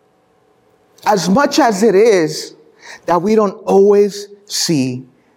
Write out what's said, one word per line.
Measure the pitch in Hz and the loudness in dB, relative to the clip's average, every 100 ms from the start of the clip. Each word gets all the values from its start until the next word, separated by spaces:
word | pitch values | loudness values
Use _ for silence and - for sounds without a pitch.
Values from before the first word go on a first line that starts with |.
| _ _ _ _ _ _ _ _ _ _ | _ _ _ _ _ _ _ _ _ _
as | 185 208 165 | -2 -2 0
much | 220 285 294 | 0 0 0
as | 240 190 | 0 0
it | 220 | 2
is | 185 233 190 156 - - - _ _ - - | 2 2 2 0 -6 -14 -20 _ _ -20 -16
that | - 170 | -4 -2
we | 190 220 | 0 0
don't | 202 - | 0 -4
always | - 196 202 202 202 - - - _ | -2 2 4 4 0 -4 -16 -20 _
see | - - 151 131 127 - _ _ | -8 -4 -2 -4 -8 -16 _ _